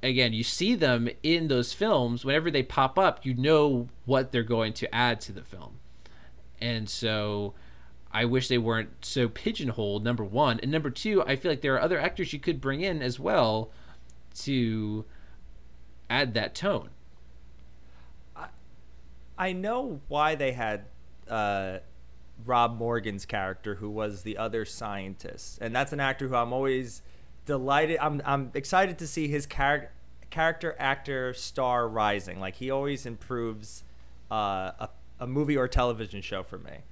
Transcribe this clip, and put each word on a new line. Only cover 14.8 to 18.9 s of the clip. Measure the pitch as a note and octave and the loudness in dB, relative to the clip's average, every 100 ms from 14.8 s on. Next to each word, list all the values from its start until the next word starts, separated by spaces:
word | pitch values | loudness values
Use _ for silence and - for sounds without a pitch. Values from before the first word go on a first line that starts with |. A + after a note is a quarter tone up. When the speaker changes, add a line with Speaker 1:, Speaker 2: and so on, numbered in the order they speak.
| G#2+ G#2+ - - - - - - - - - - - | -2 -4 -6 -12 -12 -12 -12 -14 -14 -14 -14 -14 0
Speaker 1:
add | B2 C3+ | 2 2
that | A2 G#2+ | 2 -2
tone. | - G3 D#3 - - - - - - - - - - - - - - - | -2 0 0 -4 -14 -16 -16 -14 -14 -14 -14 -14 -14 -14 -14 -14 -14 -14
Speaker 2:
I, | - - - - - - | -12 -12 -12 -14 -14 -14